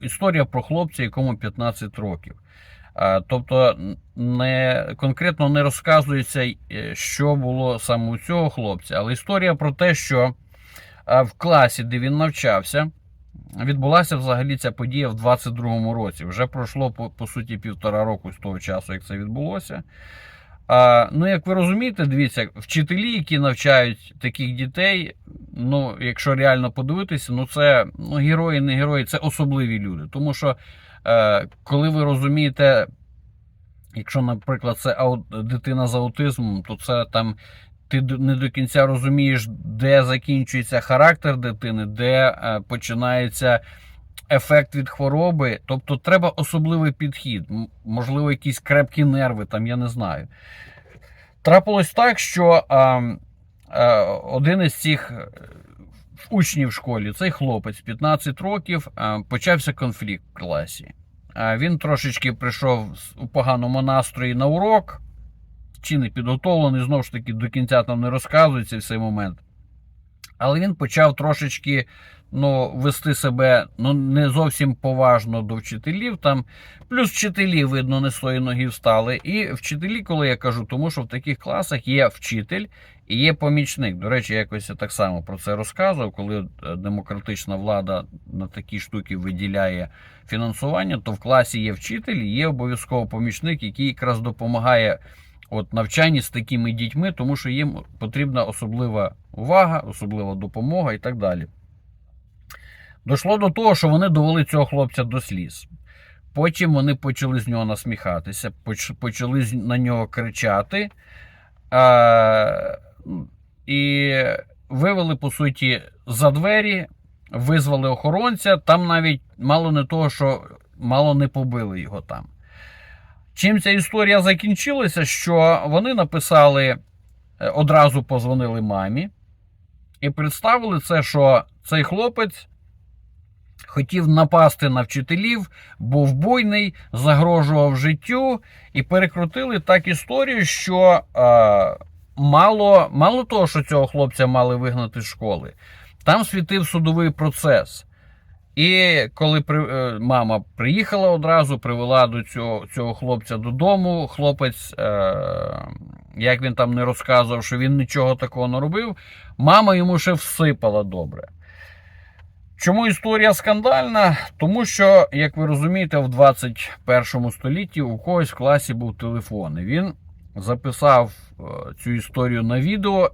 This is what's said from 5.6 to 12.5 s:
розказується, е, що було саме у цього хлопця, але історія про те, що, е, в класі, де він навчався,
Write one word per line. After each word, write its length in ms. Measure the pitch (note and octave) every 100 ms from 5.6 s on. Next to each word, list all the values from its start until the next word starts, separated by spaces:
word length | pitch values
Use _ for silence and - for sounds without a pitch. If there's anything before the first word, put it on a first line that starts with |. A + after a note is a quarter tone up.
розказується, 920 | C#3+ - - D#3 C#3 C#3 A#2+ C#3 B2 - -
е, 240 | G#2+ A2 G#2+
що 400 | - - C#3+ C#3+
було 440 | B2+ B2+ B2+ A#2+
саме 300 | - A#2+ A2+
у 80 | A#2
цього 320 | - F3 D#3
хлопця, 460 | - G#2+ F#2 - D#2+
але 180 | G#2+
історія 420 | B2+ - G3 F3+ D3+
про 160 | D3
те, 240 | C#3 F3+ D#3+
що, 380 | - C3 B2 B2+ _ _ - - - - -
е, 140 | B2+
в 100 | A#2+
класі, 520 | - F3 D#3 B2 -
де 160 | A#2 B2
він 180 | B2+ D3
навчався, 760 | D#3+ D3 B2+